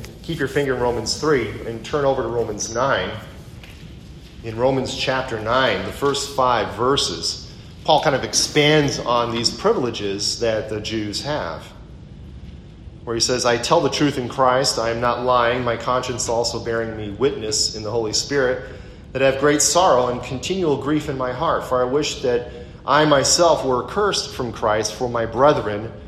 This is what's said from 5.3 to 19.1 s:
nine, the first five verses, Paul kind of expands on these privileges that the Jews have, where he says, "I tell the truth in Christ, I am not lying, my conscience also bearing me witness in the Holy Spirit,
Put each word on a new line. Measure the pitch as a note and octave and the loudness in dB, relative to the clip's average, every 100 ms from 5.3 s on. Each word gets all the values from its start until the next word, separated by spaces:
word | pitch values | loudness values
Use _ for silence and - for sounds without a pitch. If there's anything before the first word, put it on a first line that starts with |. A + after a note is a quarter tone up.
| A2 | -4
nine, | G#2+ B2+ B2+ F#2+ | 0 2 2 0
the | F#2+ | -4
first | - C#3+ C3 - | -2 0 0 -2
five | - B2+ A#2 F#2+ | 0 2 2 0
verses, | F#2+ B2 C#3 - E2 E2 - - - - - | 0 0 2 0 -4 -6 -6 -10 -16 -18 -6
Paul | - D3+ | 2 4
kind | D#3 C3 | 4 0
of | |
expands | A2 - - D#3 D3 D3+ C#3 - | 0 -2 0 4 6 4 2 -2
on | A#2 A#2+ A#2 | 0 0 0
these | A#2 A2+ | 0 -2
privileges | - G3 A3 B2 G#2+ G2+ G2 - - | 0 0 2 0 -2 -4 -2 -4 -2
that | A#2 A2 G#2+ | 0 0 -2
the | G#2+ | -6
Jews | G#2 A2 G#2 G2 | -4 -4 -4 -6
have, | C#3 D3 F2 D#2+ - - - - - - - - - - - - - - | -4 -4 -4 -8 -12 -18 -18 -18 -18 -18 -16 -16 -16 -16 -18 -18 -18 -14
where | - | -6
he | A#2 | -2
says, | A2 B2 A#2+ | 0 2 2
"I | A#2 | 2
tell | - - | 4 2
the | C3+ | 4
truth | - D3 C#3 | 2 0 0
in | A#2 | -4
Christ, | - B2+ B2+ C#3 - | 2 4 4 2 0
I | A2+ | -2
am | A#2 | 0
not | A#2+ A#2+ | 0 0
lying, | B2 B2 A#2 B2+ | 2 4 4 2
my | B2 A2+ | 0 -2
conscience | - B2+ B2 A#2 - | 0 0 0 -4 0
also | A#2 A#2 A#2 | 0 0 -2
bearing | G#2 A2+ A2+ A2 | -2 -2 -2 -6
me | G#2 | -8
witness | G2 C3+ - G#2+ G#2+ - G#2+ | 0 0 0 -2 0 -2 -2
in | |
the | G#2+ | -2
Holy | A#2 A2 | -2 0
Spirit, | G#2+ - C#3+ B2+ B2+ - - - - - | -2 0 2 2 0 -6 -14 -16 -16 -10